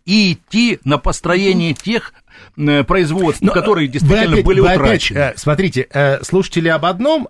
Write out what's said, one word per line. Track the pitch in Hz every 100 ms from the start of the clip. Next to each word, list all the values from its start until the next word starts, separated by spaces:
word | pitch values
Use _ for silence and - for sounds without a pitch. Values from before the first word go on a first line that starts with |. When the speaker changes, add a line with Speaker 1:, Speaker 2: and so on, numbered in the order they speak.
| -
Speaker 1:
и | 214 190
идти | 151 _ 220 240 -
на | 135 147
построение | 190 - 160 180 196 180 165
тех, | - 196 226 - - _ - - -
э, | 147 147
производств, | 135 185 156 180 170 -
Speaker 2:
Но, | -
Speaker 1:
которые | 170 208 180 139
Speaker 2:
э, |
Speaker 1:
действительно | 139 147 208 196
Speaker 2:
вы | -
опять, | 180
Speaker 1:
были | 190
Speaker 2:
вы | 180
опять, | 185
Speaker 1:
утрачены. | 135 202 - 127
Speaker 2:
э, | 135 -
смотрите, | 151 151 190 127 -
э, | 143 143 139
слушатели | - 185 190 170 165
об | 156 165
одном, | 185 277 320 -